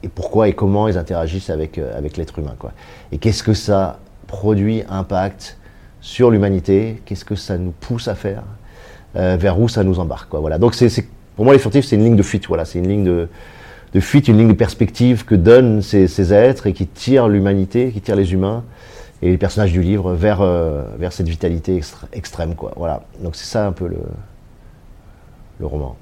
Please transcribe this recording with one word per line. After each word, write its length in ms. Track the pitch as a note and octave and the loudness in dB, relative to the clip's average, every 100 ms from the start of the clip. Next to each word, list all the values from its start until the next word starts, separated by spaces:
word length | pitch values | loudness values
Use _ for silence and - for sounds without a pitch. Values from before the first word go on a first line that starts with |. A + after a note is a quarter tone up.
et 40 | - | -12
pourquoi 400 | - - - G#2+ | -10 -2 2 2
et 60 | |
comment 340 | - G2 G2+ A2 | 2 0 2 0
ils 100 | F2+ | -2
interagissent 520 | D#2+ F2 E2 F#2 - | -4 -4 -4 -6 -6
avec, 280 | D#2 D#2 - | -6 -6 -6
euh, 200 | C2+ A1+ | -8 -8
avec 180 | D2 D#2 | -10 -8
l'être 240 | D#2+ - | -10 -10
humain, 160 | D2 - | -10 -12
quoi. 140 | - - - - - | -16 -18 -20 -20 -12
Et 60 | D2 | -4
qu'est-ce 260 | A2 G#2 | -2 -2
que 100 | - | -2
ça 460 | G#2 - G2 F#2 - - - - | -2 0 0 0 -6 -20 -20 -16
produit, 560 | F#2+ G#2 G#2 G2+ A2+ - | -4 0 0 0 -2 -4
impacte 680 | F#2+ F2+ F#2+ G2 F#2+ - - - - - - | -8 -4 -2 -4 -8 -20 -20 -20 -20 -20 -20
sur 300 | - - B2 | -16 2 4
l'humanité, 720 | G#2+ G2 F#2+ E2 G2 A2 A2 - | 4 2 0 2 0 0 -8 -12
qu'est-ce 200 | G2+ - | -14 -8
que 100 | G#2 | -8
ça 220 | - F2+ | -6 -6
nous 140 | F2+ | -6
pousse 360 | E2 - A#2+ A#2 | -10 -8 -8 -6
à 80 | G2 | -6
faire, 280 | G#2 G#2 G2 G#2+ - - - - - F#2 | -6 -8 -12 -18 -20 -20 -20 -20 -10 -2
euh, 220 | F#2 F2+ | 0 2
vers 200 | F#2+ F2+ | 2 2
où 100 | A2+ | 0
ça 140 | A2+ | 2
nous 160 | F#2+ F2+ | 0 0
embarque, 300 | E2 - - | -4 -8 -8
quoi. 100 | D2+ | -6
Voilà. 180 | D#2 D#2+ | -4 2
Donc 160 | A#2 - | 0 4
c'est, 140 | A#2+ | 2
c'est, 180 | - - - - - | 2 -8 -16 -18 0
pour 100 | A#2+ | 6
moi, 80 | |
Les 60 | C#3 | 6
Furtifs, 260 | A2+ C3+ C3 | 6 0 2
c'est 100 | G#2 | 2
une 80 | |
ligne 120 | A2+ A2 | 4 4
de 80 | |
fuite, 240 | G2 G2+ - | 2 -2 -2
voilà. 180 | E2 D#2+ | -4 -4
C'est 140 | F2 | -4
une 80 | F2+ | -2
ligne 160 | G#2 | 0
de, 260 | F#2 F2 E2+ - - - - - - | 0 0 -2 -10 -20 -20 -20 -20 -2
de 60 | F#2+ | -2
fuite, 280 | - D3 C#3 | 4 2 6
une 100 | G#2+ | 6
ligne 120 | A2+ | 6
de 40 | |
perspective 720 | G2+ A2 - G#2 - B2 A#2 - | 4 2 0 -4 2 2 2 2
que 100 | G2+ | 4
donnent 460 | E2+ B2 B2+ G#2+ | 8 8 6 2
ces, 260 | G2 G#2 F#2 | 2 2 2
ces 260 | - F2+ | 2 4
êtres 340 | G2+ B2 C3 G#2 | 6 6 2 -4
et 60 | |
qui 140 | F2 F#2 | -4 -6
tirent 400 | - - C3+ A#2 | -6 2 4 4
l'humanité, 640 | G2+ G2 G2 F#2 B2 B2+ | 2 2 0 0 0 -2
qui 100 | G#2 | -4
tirent 140 | - G2+ | -2 0
les 180 | F#2 | 0
humains 300 | F#2 F#2+ A#2 A#2 - - - - - | 0 -2 -4 -10 -20 -20 -20 -20 -4
et 80 | F2+ | 0
les 80 | F2+ | 0
personnages 340 | - - G2+ | 0 0 0
du 100 | F2 | 2
livre 320 | F2 G#2 F#2 | 0 0 -2
vers, 280 | F2 G#2 G2 | 0 0 2
euh, 420 | G2 F2 E2 D2 A#1+ G#1 | 0 2 -2 -4 -8 -8
vers 140 | F2 | -8
cette 140 | - E2 | -4 -6
vitalité 500 | E2 F2+ E2+ E2+ F#2 | -4 -4 -4 -2 -4
extra-, 300 | D#2+ - - | -4 -16 -16
extrême, 420 | - - - E2 E2 | -14 -14 -10 -8 -8
quoi. 180 | - - | -12 -8
Voilà. 280 | E2 C#2+ - - | -8 -8 -12 -12
Donc 140 | F2 - | -12 -12
c'est 120 | - | -8
ça 180 | A2 G#2 | -4 -4
un 60 | |
peu 160 | F2+ F2 | -4 -8
le, 120 | - G1+ - - - - - - - - - - - - - - - | -8 -10 -14 -18 -20 -20 -20 -20 -20 -20 -20 -20 -20 -20 -20 -20 -12
le 60 | D#2+ | -8
roman. 300 | D#2 C2+ - | -8 -10 -12